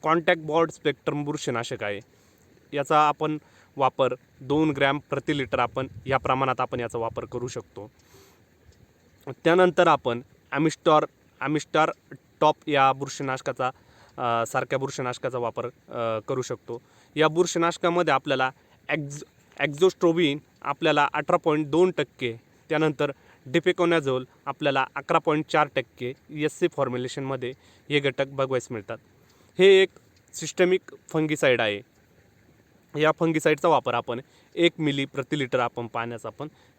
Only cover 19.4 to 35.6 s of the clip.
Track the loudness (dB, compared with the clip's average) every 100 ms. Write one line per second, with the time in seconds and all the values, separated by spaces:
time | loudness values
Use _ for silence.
19.4 | _ -6 -4 2 2 2 2 2 0 -2
20.4 | -8 _ -8 -2 0 2 2 0 0 0
21.4 | 2 0 0 2 2 0 -6 -6 -8 -8
22.4 | _ _ -4 0 0 0 -4 -6 _ _
23.4 | -2 0 2 2 2 2 2 -2 -4 _
24.4 | -10 -2 0 0 -2 -4 -2 0 0 -2
25.4 | 0 0 0 -2 -6 -8 -10 -10 -12 -6
26.4 | -6 -2 -2 -2 -4 -4 -8 -8 -8 -6
27.4 | -8 -12 _ _ -4 0 0 -2 -4 -2
28.4 | -2 -2 -4 -12 -10 -14 _ _ _ _
29.4 | _ 4 8 8 4 -2 _ _ _ -14
30.4 | -6 0 2 2 -2 -20 -6 -2 -2 2
31.4 | 2 4 2 -2 -8 _ _ _ _ _
32.4 | _ _ _ _ _ 0 2 2 0 2
33.4 | 2 2 4 2 2 -2 -4 -8 -10 _
34.4 | _ 0 0 2 -2 -2 -4 -6 -6 -4
35.4 | -2 0